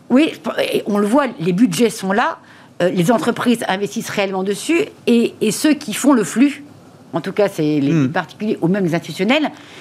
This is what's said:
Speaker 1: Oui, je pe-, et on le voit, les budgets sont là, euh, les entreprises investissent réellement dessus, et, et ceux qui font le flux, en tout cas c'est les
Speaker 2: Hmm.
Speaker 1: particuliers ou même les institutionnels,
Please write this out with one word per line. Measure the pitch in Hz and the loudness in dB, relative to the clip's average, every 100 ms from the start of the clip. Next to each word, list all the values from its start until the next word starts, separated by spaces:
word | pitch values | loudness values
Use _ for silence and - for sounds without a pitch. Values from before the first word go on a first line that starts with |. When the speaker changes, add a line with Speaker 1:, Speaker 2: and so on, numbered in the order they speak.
| - | 0
Speaker 1:
Oui, | 247 320 | 2 2
je | - | -2
pe-, | - - - | -8 -4 -2
et | - - | -2 -2
on | 202 | 0
le | 208 | 2
voit, | 269 269 - | 2 0 -4
les | 165 | -2
budgets | 180 233 160 233 | 2 2 4 0
sont | - 190 | 0 -2
là, | 202 277 - - - - - | 0 -2 -4 -14 -20 -12 -2
euh, | 175 | 0
les | 185 165 | 2 2
entreprises | 226 240 - 247 233 - | 2 0 0 0 0 0
investissent | 190 202 226 - | -4 -4 -6 -6
réellement | - 196 190 | -2 -2 -2
dessus, | 190 196 - 330 - - - | -4 -4 0 -2 -2 -4 2
et, | 233 220 - | 2 2 -2
et | 220 | -4
ceux | - 311 | 0 0
qui | 294 - | 0 -2
font | - - | -2 2
le | 254 | 2
flux, | 185 220 285 - - - - - - | 2 2 2 0 -16 -20 -20 -20 -10
en | 165 | -8
tout | 190 | -4
cas | 202 202 | 0 0
c'est | - 151 151 | 0 0 2
les | 139 | 2
Speaker 2:
Hmm. | 160 131 | 2 2
Speaker 1:
particuliers | 185 165 - 214 - | -2 -6 -6 -6 -2
ou | 170 | 0
même | 208 175 | 0 0
les | 165 | -2
institutionnels, | - 160 196 294 277 - - - | -6 -4 0 0 0 -6 -20 -20